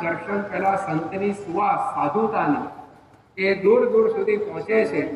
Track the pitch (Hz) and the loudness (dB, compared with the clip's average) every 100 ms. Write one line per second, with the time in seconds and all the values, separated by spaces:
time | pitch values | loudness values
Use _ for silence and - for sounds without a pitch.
0 | 170 160 - 202 202 - 190 196 - 156 | -4 -6 -4 -6 -4 -2 0 0 0 -4
1 | - 190 202 196 - 175 202 - - - | -4 -4 -2 -4 -4 0 2 2 0 -2
2 | - 208 220 196 160 131 - - - - | 0 0 0 0 0 0 -4 -12 -20 -20
3 | - - _ - 190 196 190 240 - - | -20 -20 _ -2 0 2 6 6 6 4
4 | - - - 208 - 160 156 220 - 156 | 2 2 0 0 -2 -6 0 0 2 0
5 | 139 | -4